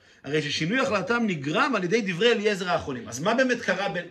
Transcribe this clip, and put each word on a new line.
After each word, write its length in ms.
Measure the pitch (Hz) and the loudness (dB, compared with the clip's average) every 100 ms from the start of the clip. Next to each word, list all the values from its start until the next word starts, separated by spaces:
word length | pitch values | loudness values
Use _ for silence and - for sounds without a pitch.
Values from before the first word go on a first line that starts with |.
| _ - | _ -18
הרי 180 | 135 151 | -4 -2
ששינוי 380 | 143 - 160 254 | -2 -2 0 0
החלטתם 440 | 254 202 - 240 220 | 0 0 0 0 0
נגרם 480 | 165 139 185 285 220 | -2 -2 0 2 0
על 80 | |
ידי 180 | 180 220 | 0 0
דברי 300 | 196 170 240 | 0 2 4
אליעזר 380 | 226 208 190 185 | 4 2 0 0
האחרונים. 380 | 165 147 123 107 | -2 -2 -8 -8
אז 100 | 117 | -2
מה 140 | 180 | 0
באמת 280 | 233 262 233 | 2 2 0
קרה 280 | - 180 196 | -2 -2 -2
בין, 160 | 170 - | -4 -6